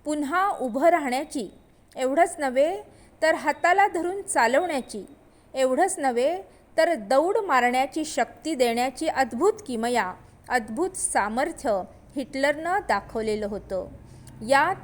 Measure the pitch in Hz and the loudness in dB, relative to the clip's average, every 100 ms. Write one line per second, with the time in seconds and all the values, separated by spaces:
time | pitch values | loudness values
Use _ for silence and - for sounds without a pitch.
0 | 294 302 277 349 403 - 262 226 330 339 | -6 -4 -2 0 0 -2 -4 2 4 4
1 | 277 254 302 285 180 - _ _ _ - | 0 -4 -4 -6 -8 -12 _ _ _ -4
2 | 262 294 339 - 277 254 302 403 - - | 0 2 2 0 -2 2 2 0 -10 -20
3 | - _ 311 320 277 294 339 381 403 339 | -20 _ 0 2 0 0 2 4 4 2
4 | 349 392 381 294 226 269 349 285 - 214 | -4 -6 -2 2 4 2 0 -4 -6 -12
5 | 185 - _ _ _ 262 262 254 370 370 | -14 -20 _ _ _ -2 0 2 2 2
6 | 269 233 269 370 392 - _ - 330 311 | -2 2 0 -2 -8 -20 _ 2 2 2
7 | 202 269 339 440 392 269 240 254 269 320 | 2 2 4 0 2 2 4 2 -2 -4
8 | 302 - 226 - 302 294 240 233 262 - | -4 -2 -4 -4 -6 0 2 2 -2 -2
9 | 320 - 262 233 370 427 - 226 233 240 | -4 0 -2 2 0 0 -6 -4 -2 0
10 | 185 - - - - 254 214 220 370 - | -2 -8 -20 -20 -2 -2 -2 -4 -4 -4
11 | - 254 208 226 311 320 269 202 - - | -2 0 0 -2 -4 -2 -2 -2 -4 -14
12 | - 285 254 262 277 294 330 392 - 202 | -12 -10 -6 -2 0 0 -2 -2 0 -2
13 | - 226 220 214 208 202 - 185 190 - | -2 -6 -4 -4 -4 -8 -6 -8 -8 -14
14 | - - - - 220 269 320 392 | -20 -20 -20 -14 2 2 2 0